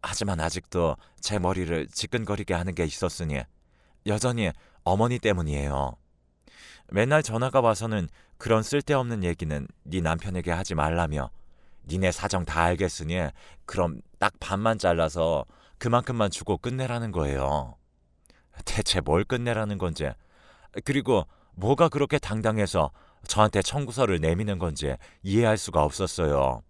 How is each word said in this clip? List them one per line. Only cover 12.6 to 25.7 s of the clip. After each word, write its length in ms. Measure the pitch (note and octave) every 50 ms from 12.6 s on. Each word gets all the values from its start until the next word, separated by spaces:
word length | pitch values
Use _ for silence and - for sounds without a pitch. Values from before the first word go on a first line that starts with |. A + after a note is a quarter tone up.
| E2+
알겠으니 680 | E2+ F2+ E2 F#2+ F2 - - D#2+ D2+ E2+ F#2 E2+ C#2+ - - - - - - -
그럼 340 | - - G2 F2+ E2 D#2 A#1 - - -
딱 160 | - G2 G#2 - -
반만 380 | - - G2 G2 G#2+ A2+ A2+
잘라서 680 | G#2 - F2+ F2 E2 E2 D#2 D2+ F2+ D#2+ E2 E2 D2 - - - - - - -
그만큼만 540 | - - A#2+ A#2 A#2+ A#2 - B2+ A#2 G#2+ G2+
주고 260 | - - - - G2+
끝내라는 540 | E2 - B2 B2+ C3 C3 B2 A#2+ A#2+ A#2 A2
거예요. 640 | F#2 F2 D2+ C#2+ C#2 C2+ C2+ C#2 D2 D2+ C2 A#1 A1+ _ _ _ _ _ _ _ _ _ _ _ - _ _ _ _ - -
대체 340 | - - G#2+ G#2+ - - F#2
뭘 240 | C#2+ C2+ D2+ F2 G#2
끝내라는 540 | - B2+ A#2+ A#2+ A#2+ A#2 A2 A2 G#2 G#2
건지, 320 | F#2+ F#2 F2 D#2 - D#2 C2+ A#1+ - _ _ _ _ _ - - _ - - - G2 -
그리고 420 | - C#3 C#3+ - B2 B2 G2+ E2 - - _ _ _ -
뭐가 340 | F2+ F2+ A2 C#3 - E3+ D#3+
그렇게 300 | - D3 C#3 B2+ - D3
당당해서 720 | - - G2+ A2 G#2 A2+ A2 A2 G#2 F#2 - F#2 D2+ C#2 - - - _ _ _ -
저한테 340 | - - G#2+ G#2+ G#2+ - G2+
청구서를 580 | F#2 - - C#3+ C#3+ B2 A2 B2+ C3 G2+ F#2+ E2
내미는 400 | D#2 D#2+ E2+ F2+ A2 G#2 G2+ F2
건지 360 | F2 E2+ D2 - D#2 C#2+ C2 - - - - _ -
이해할 340 | F#2+ G2 A2 A#2+ A2 G#2+
수가 260 | - - -